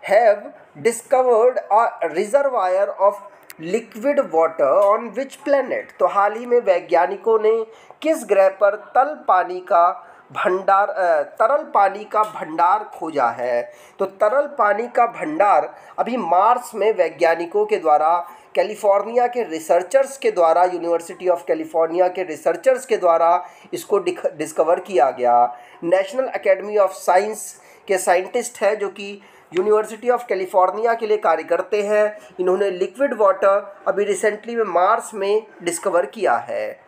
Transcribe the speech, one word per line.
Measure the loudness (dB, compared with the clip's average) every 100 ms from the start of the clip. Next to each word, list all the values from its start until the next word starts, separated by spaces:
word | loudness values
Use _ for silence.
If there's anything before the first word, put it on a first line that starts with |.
| 2
have | 4 4 2 -2 -20 -20 -4
discovered | -2 -2 -2 0 4 4 4 2 0
a | 2 2 -2 -6
reservoir | -4 0 0 0 -2 -2 0 -2 2
of | 0 0 -16 -20 _ -14 -6
liquid | -6 -6 -6 -2 0 0 2
water | 0 2 2 4 4
on | 2 -2 -8
which | -8 -8
planet? | 0 0 0 -6 -8 -2
तो | 0
हाल | 2 0
ही | -2 0
में | 0
वैज्ञानिकों | 2 0 2 0 2 -2 0 2
ने | 2 0 -2 -14 -20 -8
किस | -2 -2 0
ग्रह | 4 4
पर | 4 2 2
तल | 0 0 0 -2 0
पानी | 2 2 -6
का | 0 4 4 0 -14 -20 _
भंडार, | -4 -2 -2 2 2 2
अ, | 0 0 0
तरल | -2 -2 0 0
पानी | 0 2 2 0
का | -6 -2
भंडार | -2 -4 -10 0 2 2
खोजा | -4 -10 -6 0 -2
है? | -2 -4 -2 -4 -12 -20 _
तो | -8
तरल | 0 0 2 -2
पानी | 0 0 0 -4
का | 0 0
भंडार | -2 -8 0 2 2 0 -10 -20 -8
अभी | -6 -4
मार्स | 0 2 2 2 -2 -4
में | -2
वैज्ञानिकों | 0 -2 0 0 0 -2 -2 -2
के | -2
द्वारा, | 2 2 2 0 -4 -18 -8 -2
कैलिफोर्निया | -2 0 0 0 0 0 0
के | -2
रिसर्चर्स | -6 -8 0 0 2 0 -2 -2
के | -4
द्वारा, | 2 2 4
University | 2 0 -2 -4 -4 -8 -2
of | -2 0
California | -4 -2 -2 -2 2 0 0
के |
रिसर्चर्स | -8 -4 -4 0 0 0 0
के | 0
द्वारा | 2 4 4 2 -2 -18 -14
इसको | -12 -2 -2
डिख-, | -2 -4 -6 -6
डिस्कवर | -10 -2 0 0
किया | 0 2 2
गया। | 2 2 2 2 -2 -20 -12 -2
National | 0 0 -4 -4
Academy | -4 0 0 0 0
of | 0
Science | 0 0 0 0 -8 -14 -18 -20 -20 -4
के | -4
साइंटिस्ट | 2 0 0 -6 -6 -2
हैं, | -2 -2
जो | -6
कि | -10 -14 -16 -20 _ _ -4
University | 2 2 0 -6 -2
of | -2 0
California | -4 0 2 2 2 -2 -2
के | 0
लिए | 0
कार्य | 2 0
करते | 0 -4 -2 -4
हैं। | 0 0 0 -2 -18 -6
इन्होंने | -2 0 0
लिक्विड | -2 -6 -2 -2
वाटर | 2 2 2 2 0 -2 -10 -6
अभी | -2 -2
recently | 0 -2 -2 -8
में | -4
मार्स | -2 0 2 0 -2
में | -8 -2 -2 -2 -10
डिस्कवर | -8 -4 -2 -2 -2
किया | -2 -2 -2
है। | -4 -8 -8 -10